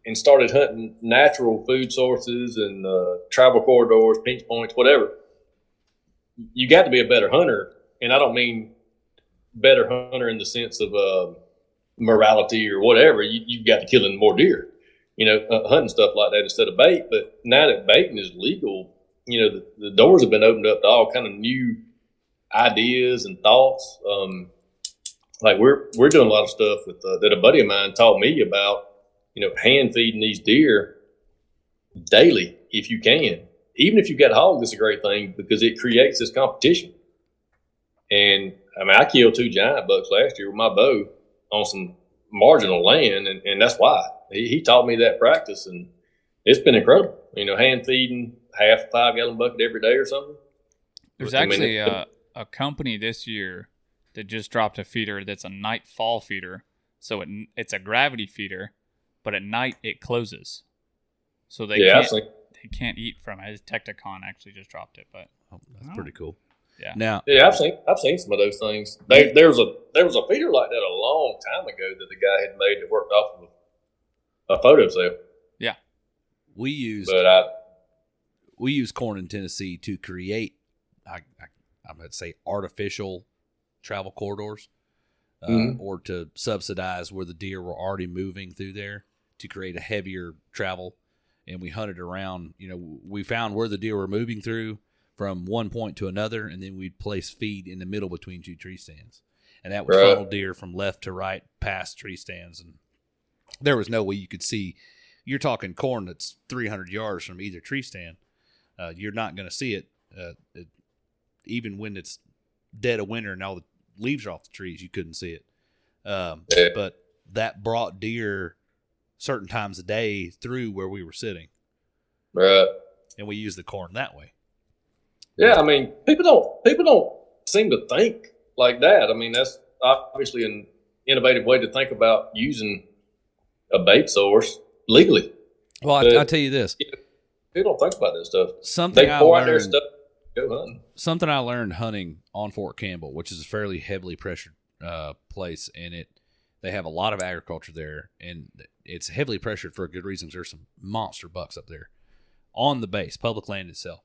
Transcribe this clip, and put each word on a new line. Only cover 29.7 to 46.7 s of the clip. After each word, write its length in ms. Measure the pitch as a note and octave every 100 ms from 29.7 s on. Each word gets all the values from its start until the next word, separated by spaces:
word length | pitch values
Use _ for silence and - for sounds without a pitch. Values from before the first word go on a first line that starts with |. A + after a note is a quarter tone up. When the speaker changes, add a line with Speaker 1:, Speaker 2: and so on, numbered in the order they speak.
| C#3 B2
Speaker 1:
feeding 260 | A#2+ A#2 A2
these 180 | G#2+ G2+
deer 560 | - B2+ D3+ G#2 - - _ _ _ _ _ _ _ _ _ F2+ E2
daily 480 | G#2 E3 A2+ F2+ - _
if 200 | A2 G#2
you 100 | A2+
can. 400 | A2 D3 B2 E2+ - _ _ -
Even 220 | D#3+ A3
if 100 | -
you've 80 | C3
got 140 | C3+
hogs, 300 | A2 F#3 C#3+
it's 100 | A2+
a 20 | G2+
great 260 | G#2+ G2+
thing 320 | G#2 G2+ G2 F#2
because 260 | F#2+ G#2
it 160 | A2+ A2+
creates 400 | B2 A#2 C3+ -
this 120 | A2+
competition. 640 | C3 C3 - D#3 F3 - _ _ _ _ _ _ _ _ _ _ _ _
And, 420 | G2+ G2+ G2 F#2+ - _ F#2+
I 60 |
mean, 120 | G2 G2+
I 80 |
killed 300 | C#3+ C3 A#2
two 140 | - A#2
giant 400 | F#2+ A2 C#3 F#2+
bucks 200 | G2 F#2+
last 280 | G2 C3+ G#2
year 100 | G2
with 80 | G#2
my 120 | A2+
bow 400 | F#2+ C3 A2+ G2 _ _ _ _
on 140 | G#2+
some 300 | G2+ G2 F2+ - _ _ _
marginal 540 | G2+ A#2 E3+ G2 F2+
land, 420 | F#2 D3 A#2+ G2 G2
and, 160 | F#2+
and 160 | G2+ G2
that's 160 | A#2 -
why. 300 | A#2+ D3 - - _
He, 180 | G2+ A#2
he 120 | D3
taught 240 | B2+ B2 B2
me 100 | A2+
that 220 | A#2 -
practice, 480 | A#2 D#3+ - G2 F#2
and 220 | F2+ F2+ _ _ _ _ _
it's 140 | A2 C#3
been 140 | -